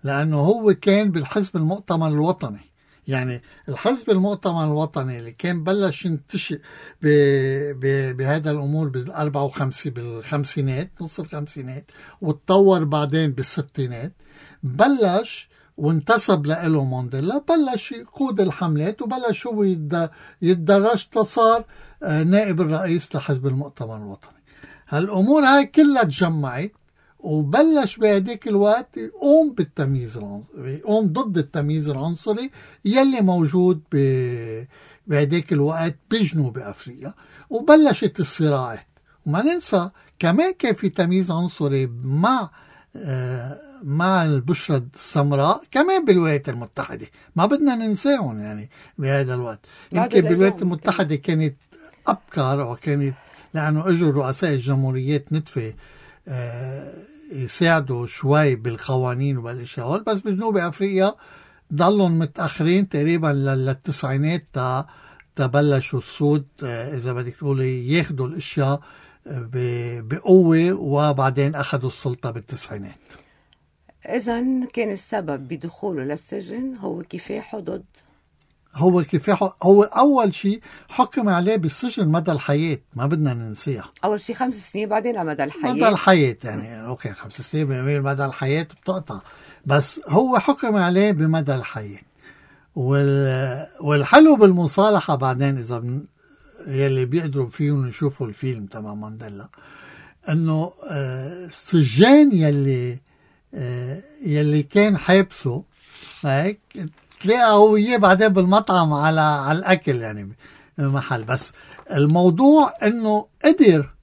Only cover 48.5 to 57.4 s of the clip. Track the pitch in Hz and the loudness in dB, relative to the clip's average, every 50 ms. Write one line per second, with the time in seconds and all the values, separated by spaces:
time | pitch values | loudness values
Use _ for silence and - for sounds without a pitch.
48.5 | 107 104 107 - _ - - - _ - 147 135 143 139 139 127 127 123 123 117 | -12 -14 -14 -16 _ -20 -20 -20 _ -6 -2 0 0 0 0 -2 -4 -4 -6 -8
49.5 | 110 104 _ _ - - - _ - - 233 240 - 208 170 156 175 175 190 196 | -10 -12 _ _ -20 -20 -20 _ -2 -2 -2 4 4 4 4 4 4 4 4 2
50.5 | 190 175 170 180 175 156 - - 185 - 190 147 156 139 139 - 165 156 160 151 | 2 0 -4 -4 -4 -2 -2 -2 0 0 -2 -2 -2 -4 -2 -2 0 0 0 -2
51.5 | 135 _ _ _ _ _ - - _ _ _ - - - _ _ - 165 135 131 | -4 _ _ _ _ _ -20 -20 _ _ _ -4 -4 -4 _ _ -6 -4 -2 -2
52.5 | 139 143 139 117 120 127 - 156 147 143 139 139 131 - _ - - - - _ | -2 -2 -4 -6 -10 -8 -4 -2 -2 0 -2 -4 -6 -8 _ -20 -20 -20 -20 _
53.5 | - 160 151 156 151 151 160 190 175 165 175 156 135 143 135 127 135 - - 165 | -8 -6 -2 0 -2 0 2 0 0 2 2 2 2 0 -2 -2 -4 -2 -2 -2
54.5 | 147 131 117 135 139 135 135 131 131 131 131 135 151 143 143 - 151 156 156 - | -2 -2 0 0 0 0 0 0 -2 -2 -2 -2 -2 -2 -2 -4 -4 -4 -4 -6
55.5 | - 135 113 110 107 - - - - - - - - _ _ - 139 123 123 120 | -8 -8 -8 -8 -12 -16 -20 -20 -20 -20 -20 -20 -20 _ _ -10 -8 -8 -8 -8
56.5 | 117 120 127 131 131 139 139 139 143 - - - - - - - 220 135 | -10 -10 -12 -12 -12 -12 -14 -16 -18 -20 -20 -20 -20 -20 -20 -16 -12 -10